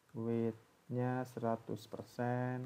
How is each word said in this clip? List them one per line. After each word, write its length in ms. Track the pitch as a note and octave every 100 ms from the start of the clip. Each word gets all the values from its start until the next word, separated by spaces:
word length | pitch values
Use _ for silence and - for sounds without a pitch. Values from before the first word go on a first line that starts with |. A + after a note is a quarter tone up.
| _ B2+
width-nya 1120 | A2+ A#2 A2+ A2 - - - B2 B2 B2+ B2+
seratus 560 | A#2+ A#2 A2+ - A2
persen. 800 | - - - - B2 B2 B2 B2+